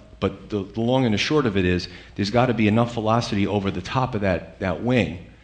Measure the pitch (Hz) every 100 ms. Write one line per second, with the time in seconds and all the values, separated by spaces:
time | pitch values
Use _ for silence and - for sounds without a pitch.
0 | - - 95 - - 104 95 110 117 131
1 | 123 101 - 151 123 95 90 90 - -
2 | - - 101 117 127 110 104 110 117 120
3 | 107 117 117 101 98 101 98 90 - 131
4 | 131 113 98 82 - - 95 80 117 127
5 | 80 87 - -